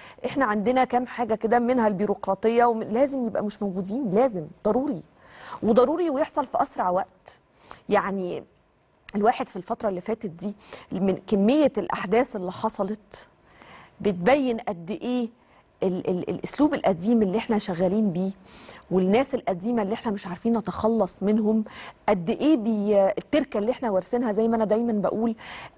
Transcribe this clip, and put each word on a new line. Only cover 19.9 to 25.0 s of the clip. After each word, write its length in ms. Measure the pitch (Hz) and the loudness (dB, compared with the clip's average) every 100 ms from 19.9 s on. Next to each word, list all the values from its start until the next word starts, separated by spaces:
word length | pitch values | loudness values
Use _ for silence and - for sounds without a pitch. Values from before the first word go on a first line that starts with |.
احنا 180 | 226 233 | -4 -4
مش 160 | 202 185 | -6 -6
عارفين 300 | 175 233 226 | -4 0 0
نتخلص 680 | - - 220 226 180 - | -2 -2 0 2 0 0
منهم، 400 | 196 214 214 220 214 - - - - | 0 2 4 2 0 -10 -18 -6 0
قد 200 | 196 165 | 0 0
إيه 280 | - 294 294 | 0 2 2
بي-، 560 | 214 214 202 202 196 - | 2 0 2 4 4 0
التركة 400 | - 294 - 214 | 0 0 0 -2
اللي 140 | 214 | -2
احنا 180 | 254 233 | -2 0
وارثينها 400 | 185 - 240 247 | -2 0 -2 0
زي 160 | 202 226 | 2 2
ما 80 | 226 | 2
أنا 100 | 208 | 2
دايمًا 280 | 214 233 | 2 2
بقول، 420 | 208 | 0